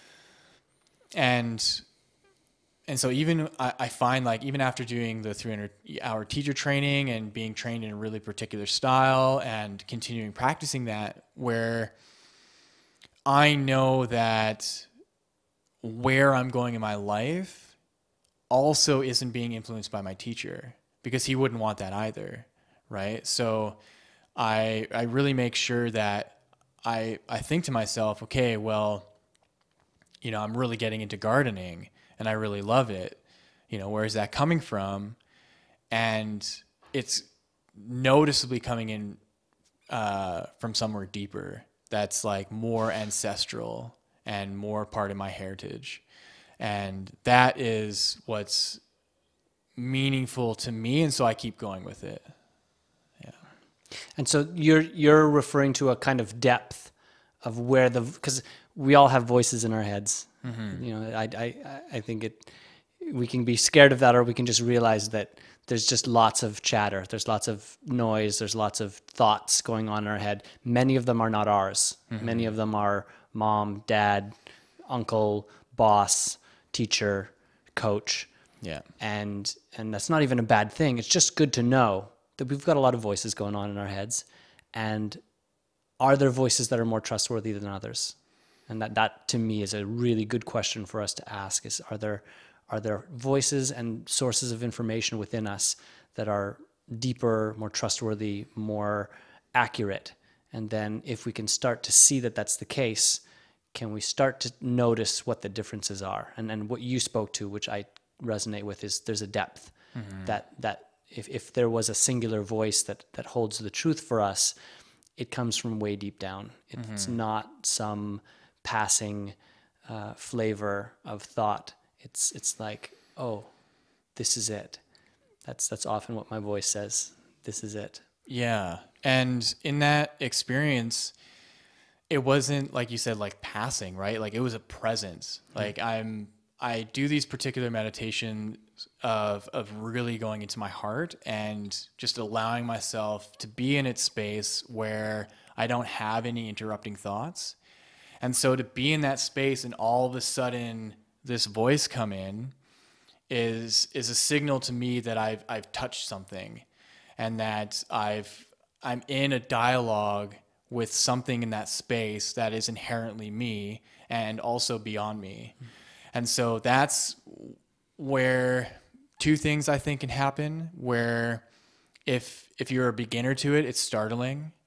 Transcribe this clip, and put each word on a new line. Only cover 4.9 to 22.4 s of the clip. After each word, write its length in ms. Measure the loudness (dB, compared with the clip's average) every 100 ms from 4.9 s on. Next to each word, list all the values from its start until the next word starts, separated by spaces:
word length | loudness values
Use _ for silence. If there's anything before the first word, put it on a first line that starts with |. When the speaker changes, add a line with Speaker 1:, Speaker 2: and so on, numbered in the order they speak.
| -2 -2 -4
Speaker 1:
the 120 | -6
three 180 | -6 -6
hundred 180 | -6 -8 _ -14 -8
hour 240 | -4 -4
teacher 280 | -4 -4 -2
training 580 | -2 0 2 2 2 0
and 220 | -2 -4
being 220 | -6 -8
trained 300 | -6 -6 -6
in 60 | -6
a 60 | -6
really 220 | -6 -6
particular 480 | -8 -10 -8 -6 -4
style 760 | 0 4 6 6 6 4 2
and 420 | 0 -4 -6 -8 -10
continuing 460 | -8 -6 -6 -6
practicing 540 | -2 0 0 -4 -4 -4
that, 400 | -4 -6 -8 -18
where 600 | -6 -2 0 0 -2 -4 -8 -20 -20 -20 _ _ _ _ _ _ _ -20 _
I 300 | 4 6 8
know 520 | 6 4 4 4 4 2
that 800 | 2 2 4 2 -2 -6 -8 -12 _ -20 _ _ _ _ _ _ _
where 520 | -12 0 4 6 8
I'm 140 | 6 2
going 260 | 0 -2
in 60 | -2
my 160 | -2 -2
life 800 | -2 0 0 -2 -6 -14 -20 _ _ _ _ _ _ _ 0
also 520 | 4 4 4 4 4
isn't 300 | 2 0 -2
being 220 | -4 -4
influenced 380 | -6 -8 -10 -8
by 120 | -8
my 120 | -8
teacher, 600 | -8 -10 -8 -8 -10 -14 -20 _ _
because 220 | -4 -2
he 120 | 0 2
wouldn't 240 | 2 2
want 180 | -2 -2
that 140 | -4
either, 540 | -4 -4 -6 -10 -12